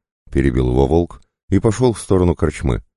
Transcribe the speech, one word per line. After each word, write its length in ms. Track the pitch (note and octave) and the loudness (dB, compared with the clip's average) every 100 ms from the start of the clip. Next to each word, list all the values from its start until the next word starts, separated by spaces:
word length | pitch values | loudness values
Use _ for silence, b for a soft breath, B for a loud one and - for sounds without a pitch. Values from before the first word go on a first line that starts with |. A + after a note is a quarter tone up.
| _ _ - | _ _ -6
перебил 400 | C#2 C2+ B1 B1+ | -2 0 0 0
его 180 | B1+ C2+ | 2 2
волк 360 | E2 E2+ - _ _ - | 2 0 -6 _ _ -4
и 100 | G2 | -2
пошёл 340 | A#2 G#2 B2+ | 0 0 0
в 80 | A2 | 0
сторону 340 | - F#2+ F2+ | -2 0 2
корчмы. 480 | D#2+ E2 - C#2+ A1+ - | 0 -2 -2 -4 -4 -6